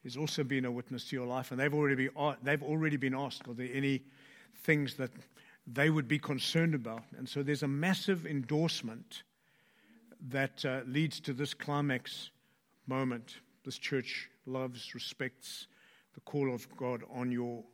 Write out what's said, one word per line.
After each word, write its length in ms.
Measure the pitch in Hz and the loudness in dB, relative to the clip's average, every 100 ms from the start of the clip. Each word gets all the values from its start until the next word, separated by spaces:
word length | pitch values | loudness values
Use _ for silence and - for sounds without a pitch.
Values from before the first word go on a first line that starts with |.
has 140 | 131 123 | -8 -4
also 280 | 156 - | -2 0
been 200 | 131 135 | 2 2
a 60 | 127 | 0
witness 380 | 123 120 127 - | -4 -6 -8 -4
to 80 | 135 | -4
your 100 | 123 | -2
life, 260 | 127 123 | -4 -2
and 80 | 127 | 0
they've 140 | 143 | 2
already 200 | 147 147 | 4 4
been 160 | 131 135 - | 4 0 2
a-, 200 | 147 127 | 0 0
they've 200 | 127 147 | 0 0
already 340 | 135 156 160 147 | 2 2 2 2
been 180 | 131 | 0
asked, 320 | 131 139 - - | 0 -4 -6 -10
are 60 | |
there 160 | 120 127 | -8 -4
any 300 | 135 139 131 - - - - - - | 0 2 2 -2 -20 -20 -20 -20 -4
things 340 | - 151 135 - | 4 4 2 -2
that 140 | 127 - - - - - - | -6 -8 -20 -20 -20 -18 -6
they 240 | 120 151 | 4 6
would 180 | 156 120 | 6 4
be 100 | 147 | 0
concerned 560 | - 131 - 165 165 | 2 -2 2 4 4
about? 300 | 151 117 113 - - | 2 -2 -8 -10 -12
And 120 | 127 | -6
so 140 | 143 | -2
there's 200 | 143 147 | 0 0
a 60 | 143 | 2
massive 580 | 143 170 185 - 185 160 | 2 2 2 2 0 0
endorsement 960 | 143 123 151 165 - 113 113 - - - _ _ _ _ _ _ - - - 135 | -2 2 2 2 0 -6 -10 -14 -18 -18 _ _ _ _ _ _ -20 -20 -14 -2
that, 360 | 135 135 - | 0 0 0
uh, 160 | 139 131 123 | -2 -2 0
leads 340 | 139 156 - | 2 2 0
to 120 | - | -4
this 220 | 127 147 | -2 -2
climax 760 | - - 143 147 127 - - - _ _ _ _ _ - | -4 0 2 2 0 -2 -10 -12 _ _ _ _ _ -4
moment. 500 | 131 131 120 123 - _ _ | 0 0 -2 -8 -20 _ _
This 140 | - - | -12 -8
church 520 | - 135 123 - - _ - | -2 -2 -2 -8 -10 _ -6
loves, 480 | 131 131 120 - | -4 -4 -6 -12
respects 720 | 123 - - 127 _ - - - _ - - _ | -10 -10 -6 -6 _ -14 -14 -14 _ -20 -20 _
the 60 | - | -20
call 340 | - 147 135 | -4 0 2
of 200 | 123 - - | 0 -6 -6
God 260 | 127 120 113 | -2 -2 -6
on 180 | 127 123 | -4 0
your 340 | 123 120 120 - | 0 -2 -4 -12